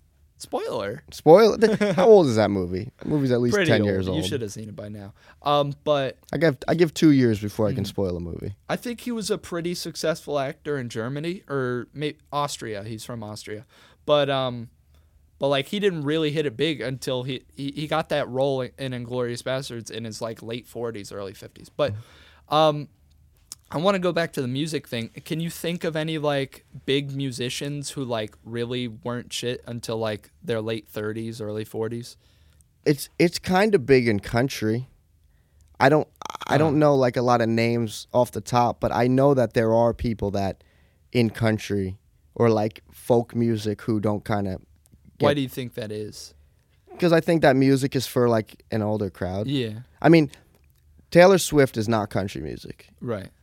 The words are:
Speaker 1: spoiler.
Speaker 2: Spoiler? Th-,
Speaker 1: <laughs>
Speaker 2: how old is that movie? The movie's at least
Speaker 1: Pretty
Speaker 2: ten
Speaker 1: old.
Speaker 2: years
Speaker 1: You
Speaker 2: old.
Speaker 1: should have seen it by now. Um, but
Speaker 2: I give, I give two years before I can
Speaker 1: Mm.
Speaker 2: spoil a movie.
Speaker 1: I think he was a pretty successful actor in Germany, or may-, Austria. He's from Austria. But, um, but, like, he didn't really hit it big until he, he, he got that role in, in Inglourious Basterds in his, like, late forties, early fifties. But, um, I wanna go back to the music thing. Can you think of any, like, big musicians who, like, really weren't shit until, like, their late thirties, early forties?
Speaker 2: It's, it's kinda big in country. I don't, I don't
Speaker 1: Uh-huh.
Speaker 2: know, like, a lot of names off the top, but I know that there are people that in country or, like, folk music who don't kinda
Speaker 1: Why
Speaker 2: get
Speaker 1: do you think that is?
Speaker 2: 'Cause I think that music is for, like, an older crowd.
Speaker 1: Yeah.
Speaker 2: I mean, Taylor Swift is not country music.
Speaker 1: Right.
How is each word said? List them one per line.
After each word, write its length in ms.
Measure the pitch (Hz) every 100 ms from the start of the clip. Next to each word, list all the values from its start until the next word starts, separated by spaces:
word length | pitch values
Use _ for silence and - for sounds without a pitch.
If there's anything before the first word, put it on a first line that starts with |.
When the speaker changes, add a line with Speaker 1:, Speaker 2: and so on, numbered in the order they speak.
| _ _ _ _
Speaker 1:
spoiler. 680 | - - 453 117 101 127 -
Speaker 2:
Spoiler? 460 | - 156 180 226 -
Th-, 200 | 214 202
Speaker 1:
<laughs> 180 | 208 175
Speaker 2:
how 100 | 220
old 200 | 208 143
is 100 | 110
that 120 | 101
movie? 420 | 101 87 92 110 -
The 100 | -
movie's 220 | 151 135
at 100 | 123
least 140 | 123 202
Speaker 1:
Pretty 140 | 165
Speaker 2:
ten 120 | 107
Speaker 1:
old. 80 | 104
Speaker 2:
years 160 | 95 92
Speaker 1:
You 60 |
Speaker 2:
old. 120 | - -
Speaker 1:
should 160 | 135
have 120 | 107
seen 160 | 110 110
it 60 | 101
by 120 | 104
now. 260 | 104 98 - - -
Um, 320 | 143 147 143 143
but 340 | 151 143 135 - _
Speaker 2:
I 60 | 139
give, 200 | 160 131 -
I 100 | 160
give 180 | 170
two 160 | - 160
years 300 | 139 123 104
before 260 | 104 - 104
I 60 |
can 100 | 98
Speaker 1:
Mm. 40 | 98
Speaker 2:
spoil 280 | - 95 87
a 60 |
movie. 340 | 87 82 - 101 -
Speaker 1:
I 80 | 175
think 240 | 247 233
he 100 | 247
was 180 | 226 190
a 80 | 185
pretty 360 | - 170 170 170
successful 640 | 170 - 160 165 - 143
actor 380 | 135 - 151 143
in 100 | 120
Germany, 560 | 117 117 143 165 185 -
or 380 | 139 127 123 -
may-, 220 | 139 151 - _
Austria. 520 | 143 143 - 120 101 107
He's 180 | 110
from 180 | - 120
Austria. 440 | 107 107 - 104 - _ - _ -
But, 240 | 147 139
um, 400 | 135 131 120 117 _ _ _ _ _ _ -
but, 100 | 139
like, 180 | 139 135
he 120 | 208
didn't 240 | 202 165
really 280 | 139 160 151
hit 140 | 151 147
it 100 | 110
big 240 | 160 131
until 440 | 117 131 - 127
he, 200 | 127 123 -
he, 200 | - 139 139
he 100 | 151
got 200 | 156 -
that 200 | 147 113
role 320 | 127 139 135
in, 100 | 127 -
in 280 | 135 123 120
Inglourious 380 | 123 120 120
Basterds 480 | 127 131 135 117 104
in 140 | 110 113
his, 160 | 107
like, 200 | 113 110
late 260 | 110 120 -
forties, 440 | 117 117 110 95
early 220 | 101 98
fifties. 340 | 104 113 - -
But, 260 | - 139 104 - - - - -
um, 400 | 151 156 147 - _ _ _ _ _ _ - _
I 100 | 143
wanna 200 | 185 196
go 140 | 180
back 180 | 165 165
to 100 | -
the 60 | 123
music 400 | 131 160 151 -
thing. 220 | 120 113 - -
Can 160 | 165
you 80 | 165
think 340 | - 165 175
of 140 | 175 156
any, 200 | 160 160
like, 460 | 147 143 135 - _ 135 -
big 260 | 139 139
musicians 760 | 135 135 123 123 - 143 147 139
who, 160 | 147 123
like, 280 | 113 110 - 113
really 420 | 117 120 123 123
weren't 460 | 110 123 120 -
shit 280 | - 120 127 -
until, 300 | 120 - 113
like, 340 | 110 107 - _
their 200 | - 113
late 260 | 110 113 -
thirties, 540 | 110 107 110 113 113
early 240 | 107 107 110
forties? 500 | 110 113 117 120 - _ _ _ _ _ _ -
Speaker 2:
It's, 240 | 143 - -
it's 180 | 170 -
kinda 380 | - 185 220 196
big 300 | 117 131 117
in 140 | 101
country. 640 | - 117 135 - 107 117 131 _ _ _ _ _ _ _ _ -
I 80 | 131
don't, 180 | 147 - _ - - -
I 100 | 143
don't 120 | 156 147
Speaker 1:
Uh-huh. 20 |
Speaker 2:
know, 180 | 147 139
like, 220 | 123 127
a 40 |
lot 200 | 123 120
of 80 | 113
names 580 | 113 117 117 113 - -
off 180 | 120 123
the 80 | 110
top, 400 | - 123 120 -
but 140 | -
I 140 | 92 123
know 260 | 131 139
that 200 | 131 113
there 200 | 123 113
are 200 | 113 117
people 380 | 107 120 104 101
that 320 | 98 98 - _ _ _ _ _
in 180 | 123 113
country 680 | - 113 107 - 101 95 98 _ _ _ -
or, 140 | 117
like, 340 | 107 110 - -
folk 460 | - - 120 117 117
music 460 | 117 110 107 104
who 180 | - 110
don't 240 | 107 104
kinda 360 | - 104 98 92 - _ _ _ _ -
Speaker 1:
Why 120 | 143
Speaker 2:
get 20 |
Speaker 1:
do 80 | 143
you 80 | 131
think 240 | - 120
that 180 | - 107
is? 440 | 107 104 - - - _ _ _ _ _ -
Speaker 2:
'Cause 120 | 175
I 80 | 165
think 220 | 170 165
that 160 | 151 131
music 400 | 135 135 135 135
is 100 | -
for, 220 | 127 120
like, 340 | 113 107 - _
an 100 | 110
older 280 | 104 107 98
crowd. 380 | - 90 95 113
Speaker 1:
Yeah. 320 | 139 113 107 - _
Speaker 2:
I 60 | 147
mean, 240 | 165 143 - _ _ _ _ _ _ _
Taylor 260 | 170 180 185
Swift 380 | - 147 135 117
is 140 | 107
not 200 | 110 101
country 300 | 110 98 65
music. 520 | 73 58 - - - _
Speaker 1:
Right. 260 | 123 104 92 _